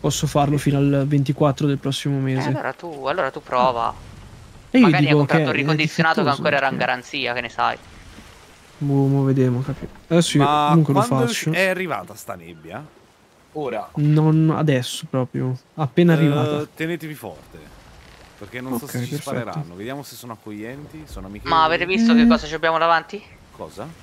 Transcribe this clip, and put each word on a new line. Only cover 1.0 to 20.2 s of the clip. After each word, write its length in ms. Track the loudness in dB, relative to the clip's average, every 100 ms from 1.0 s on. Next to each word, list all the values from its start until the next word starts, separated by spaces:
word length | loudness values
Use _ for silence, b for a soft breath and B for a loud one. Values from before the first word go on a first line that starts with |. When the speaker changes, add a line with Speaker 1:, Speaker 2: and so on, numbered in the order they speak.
| 2
Speaker 1:
ventiquattro 600 | 0 0 2 2 2 0
del 100 | -2
prossimo 400 | -4 -4 -4 -2
Speaker 2:
Eh, 160 | -2
Speaker 1:
mese. 160 | -2 -2
Speaker 2:
allora 240 | -2 -4
tu, 320 | -8 -12 -8
allora 260 | -4 -2 -4
tu 120 | -6
prova. 500 | -4 0 2 0 -4 -6 -16 -20 -20 -20 -20 -20 0
Speaker 1:
E 80 | 6
io 60 |
Speaker 2:
Magari 180 | 6 6
hai 60 | 4
Speaker 1:
dico 100 | 4
Speaker 2:
comprato 240 | 4 2
Speaker 1:
che 60 | 2
Speaker 2:
un 40 |
Speaker 1:
è 40 | 0
Speaker 2:
ricondizionato 560 | 0 0 0 2 2
che 60 | 2
Speaker 1:
difettoso, 200 | 0 0 0
Speaker 2:
ancora 80 | 0
era 160 | 0
in 60 | -2
Speaker 1:
cioè. 80 | -2
Speaker 2:
garanzia, 480 | -2 -6 -6 -4
che 60 | -4
ne 60 | -6
sai. 260 | -2 -2 -2 -12 -20 -20 -20 -20 -20 -20 -20 -20 -6
Speaker 1:
Mo, 280 | 0 2 2
mo 160 | 2
vedremo, 360 | 2 2 2 0
capito. 320 | -4 -8 -12 -16 0
Adesso 300 | 2 2 2
io 60 |
Speaker 3:
Ma 220 | 4 4 4
Speaker 1:
comunque 240 | 4 4
lo 60 | 2
Speaker 3:
quando 240 | 2 2
è 20 | 0
Speaker 1:
faccio. 220 | -2 -4
Speaker 3:
usci-, 100 | 0
è 60 | 0
arrivata 460 | 0 -4 -6 -8
sta 200 | -16 -12
nebbia? 480 | -14 -14 -18 -14 -14 -14 -20 _ _ _ _ _
Speaker 4:
Ora. 380 | -8 -6 -6 -8 -2
Speaker 1:
Non 520 | 2 4 4 4 2 2
adesso 480 | 2 0 -2 -10 -6
proprio, 440 | -4 -4 -4 -4 -6 _
appena 400 | -8 -2 4 4
Speaker 3:
Eh, 20 | 6
Speaker 1:
arrivata. 500 | 4 2 0 -2 -6
Speaker 3:
tenetevi 400 | -8 -6 -6 -10
forte, 440 | -12 -14 -16 -20 -20 -20 -20 -20 -20 -20 -20 -20 -20
perché 240 | -16 -12
non 160 | -8 -8
so 80 | -6
Speaker 1:
Ok, 40 |
Speaker 3:
se 120 | -8
ci 60 | -6
Speaker 1:
perfetto. 200 | -8 -6
Speaker 3:
spareranno. 440 | -8 -6 -8 -10
Vediamo 280 | -12 -10 -10
se 140 | -12
sono 160 | -16